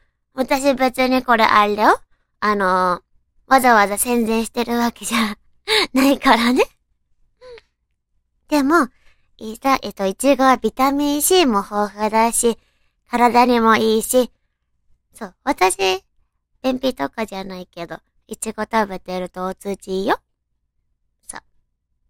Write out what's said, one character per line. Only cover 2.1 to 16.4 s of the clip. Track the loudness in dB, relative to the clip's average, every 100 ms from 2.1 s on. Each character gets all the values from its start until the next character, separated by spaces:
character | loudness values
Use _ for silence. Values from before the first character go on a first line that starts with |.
| _ _ -8
あ | -4 -2
の | 0 0 0 -4
ー、 | _ _ _ _ 0
わ | 2
ざ | 6
わ | 4 4
ざ | -2
宣 | -2 -2 0
伝 | -2
し | -4
て | -6 -4
る | -2
わ | -4
け | -4 -6
じ |
ゃ | -2 -2 -6 _ _
<laughs> | -4 -2 0
な | 2 2
い | 2
か | 2 2
ら | 2
ね。 | 0 0 _ _ _ _ _ _ _ -20 -20 _ _ _ _ _ _ _ _ -4
で | -2
も、 | 2 2 0 _ _ _ _ _
い | -16 -8
ざ、 | -2 -2
え | -4
っ |
と、 | -6
イ | -6
チ | -2 2 4
ゴ |
は | 4 2
ビ | 0
タ | 0 0
ミ | 0 -2 -2
ン |
C | 2 2 4
も | 0
豊 | -2 -4 -4
富 | -4 -2
だ | 2 0
し、 | 0 -2 -2 _ _ _ _ -8
体 | 2 2 4 4
に | 4
も | 4 2
い | 2 0
い |
し、 | 0 0 0 _ _ _ _ _ _ _ _
そ | -18 -18
う、 | _
私、 | -6 0 0 0 -2 -2 _ _ _ _